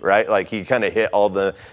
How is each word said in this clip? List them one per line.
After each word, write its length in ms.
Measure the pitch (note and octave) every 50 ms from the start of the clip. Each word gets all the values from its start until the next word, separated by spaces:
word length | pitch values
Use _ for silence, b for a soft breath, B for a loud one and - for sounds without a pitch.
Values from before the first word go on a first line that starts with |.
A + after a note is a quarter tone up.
right? 260 | - - G2 G#2 A2 D#2
Like, 200 | G#2+ G2+ F#2 -
he 180 | - G#2+ F#2
kinda 240 | - C3 B2 A2 G2
hit 220 | E2+ A2 A2 - -
all 160 | G2+ G#2 G#2
the 240 | F#2 G2 G2 G2 F#2 B B B